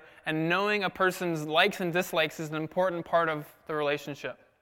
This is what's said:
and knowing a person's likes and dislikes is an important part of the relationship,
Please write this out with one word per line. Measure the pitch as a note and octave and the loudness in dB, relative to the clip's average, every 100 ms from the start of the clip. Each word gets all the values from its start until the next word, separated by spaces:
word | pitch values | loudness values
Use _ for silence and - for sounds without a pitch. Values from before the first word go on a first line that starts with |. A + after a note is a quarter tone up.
| - - D#3+ | -8 -10 -4
and | D#3 D#3+ | 0 2
knowing | F3+ G#3 G#3 | 2 2 2
a | F#3 | 0
person's | - F#3 F3+ F3+ D#3+ D#3 | 2 0 2 -2 -2 0
likes | D#3 G3+ G3 | 4 4 2
and | F3 | 0
dislikes | E3+ F#3 E3+ D#3 - | 0 0 0 0 -2
is | D#3 | -6
an | D#3 | -4
important | D#3 F3+ F#3 E3+ | -4 0 0 -2
part | - E3+ E3 | 0 2 2
of | D3+ D3 - - | -2 -6 -14 -6
the | |
relationship, | D#3 D3 C#3+ - C#3 C3 - _ _ | -2 0 -2 -4 -10 -10 -12 _ _